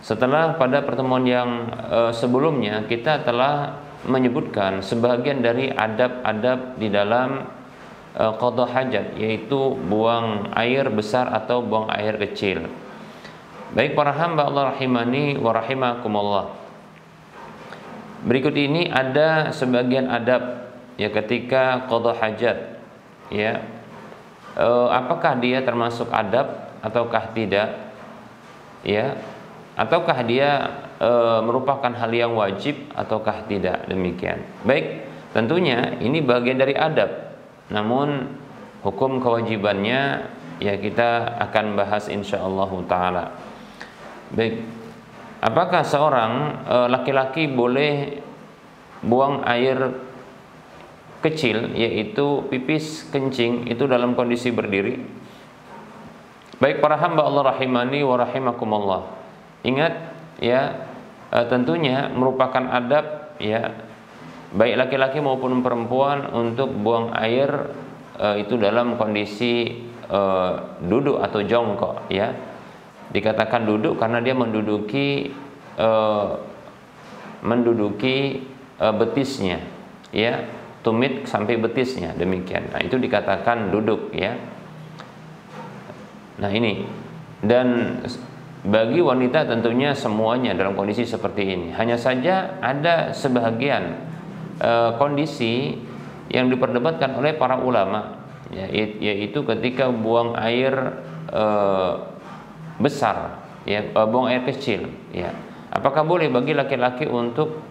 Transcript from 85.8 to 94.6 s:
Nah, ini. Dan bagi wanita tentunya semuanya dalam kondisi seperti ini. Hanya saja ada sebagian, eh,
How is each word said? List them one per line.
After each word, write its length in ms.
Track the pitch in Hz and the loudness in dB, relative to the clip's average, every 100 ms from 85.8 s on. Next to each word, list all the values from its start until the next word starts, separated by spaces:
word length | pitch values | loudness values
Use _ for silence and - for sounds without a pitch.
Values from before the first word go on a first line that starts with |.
| - - - - - - | -16 -16 -18 -20 -18 -6
Nah, 80 | 101 | -2
ini. 400 | 104 113 98 98 - - - - - | 2 2 0 -6 -10 -14 -16 -16 -4
Dan 560 | 104 120 127 120 104 - - - - - - - | 4 6 6 2 2 -2 -6 -10 -12 -16 -16 -8
bagi 400 | - 107 113 165 | 2 4 6 4
wanita 400 | 165 127 127 151 | 4 4 4 2
tentunya 480 | 135 117 113 117 143 | 2 2 2 2 2
semuanya 640 | 139 123 107 110 123 123 90 | 0 0 2 2 2 2 2
dalam 240 | 98 98 | 0 2
kondisi 240 | 101 107 | 0 0
seperti 480 | 113 110 95 104 98 | -2 -2 -2 -2 -2
ini. 160 | 90 82 82 | -2 -4 -2
Hanya 240 | 117 117 | 0 2
saja 640 | 127 127 151 190 - - | 2 2 2 0 -2 -4
ada 480 | 117 143 165 165 - | -2 0 2 2 0
sebagian, 800 | - 139 123 113 113 139 117 90 82 - - - - - | -2 0 2 2 0 0 0 -2 -6 -10 -12 -12 -12 -12
eh, 400 | - | -2